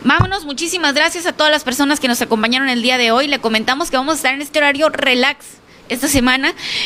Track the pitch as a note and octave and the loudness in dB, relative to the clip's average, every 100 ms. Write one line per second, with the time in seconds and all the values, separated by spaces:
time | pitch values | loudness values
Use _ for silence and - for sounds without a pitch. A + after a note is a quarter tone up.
0 | A#3+ D#4+ F#4 G4 D4 C4 E4 F4 D4+ C#4 | 0 2 2 -2 -8 -6 -4 -2 0 2
1 | D#4+ F4 E4+ - D4+ D4+ B3+ A#3+ C#4+ D4 | 0 0 -6 0 2 2 0 0 0 0
2 | B3+ A#3+ A#3 A3 A3+ B3+ C4+ A#3+ A#3+ B3+ | 0 0 0 0 0 0 0 0 0 2
3 | A#3 A#3 D4 C4+ A#3 A3 A3 C4+ E4+ C4 | 2 2 0 0 0 0 0 -2 0 -2
4 | C#4 D4+ C4 C4+ D4 D#4 C#4+ C#4 D#4 - | -2 -2 -2 -2 -4 0 0 2 0 0
5 | C#4 B3 C4 C#4 - - - - - A3+ | 0 2 2 -2 -12 -20 -20 -20 -8 -4
6 | D4 C#4 B3 C4 D4 - - - | 0 2 2 2 0 -4 -8 -6